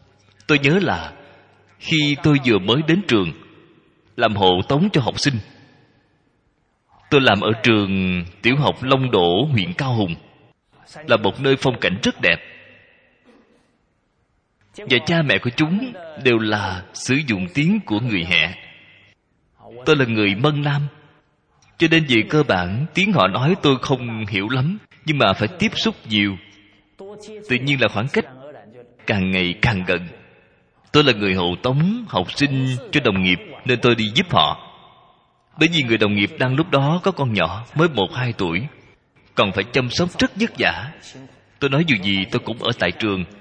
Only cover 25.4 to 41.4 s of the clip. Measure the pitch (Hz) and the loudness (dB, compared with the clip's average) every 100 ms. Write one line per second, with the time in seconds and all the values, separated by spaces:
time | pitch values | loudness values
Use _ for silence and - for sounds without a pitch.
25.4 | 107 - 214 - 220 - 117 107 101 92 | -2 -2 -4 -2 -4 -4 -4 0 0 -4
26.4 | - - _ _ _ - 196 208 - - | -12 -20 _ _ _ -20 -20 -18 -18 -16
27.4 | - 123 135 139 110 101 127 214 - - | -6 -4 -2 0 -2 -2 -4 -4 -6 -8
28.4 | - 127 104 - - _ - 107 92 95 | -20 -20 -20 -20 -20 _ -6 -2 -2 -2
29.4 | 90 85 123 95 92 90 87 - - _ | -2 -2 -2 -2 -2 -4 -6 -18 -20 _
30.4 | _ _ _ _ _ 147 147 110 101 95 | _ _ _ _ _ 2 2 2 0 0
31.4 | 87 90 123 135 170 233 214 92 90 - | 0 -2 -2 0 0 -2 -4 -4 -4 -2
32.4 | 139 135 131 123 - 151 127 95 92 90 | -2 0 -2 -4 -4 -2 0 2 2 0
33.4 | - - - 120 123 117 110 117 190 107 | -4 -10 -4 2 2 2 0 -4 0 2
34.4 | 76 80 - - - _ _ _ _ _ | 2 0 -12 -20 -20 _ _ _ _ _
35.4 | _ - 160 170 127 110 107 104 101 - | _ 0 0 2 0 0 0 0 -2 -2
36.4 | 127 131 160 139 139 175 196 180 135 104 | -2 -2 0 0 0 0 -2 -2 -2 0
37.4 | 82 95 120 143 170 127 90 120 127 107 | -2 -4 -6 0 0 0 -4 -4 -6 -4
38.4 | 92 85 143 - _ _ _ _ _ - | -4 -4 -6 -12 _ _ _ _ _ -2
39.4 | 107 92 101 135 123 - 175 - 254 - | -2 -2 -2 -2 -2 -2 -4 -2 -4 -2
40.4 | 226 - 90 82 123 - - 131 135 _ | -4 0 -2 -2 -8 -14 -20 -20 -20 _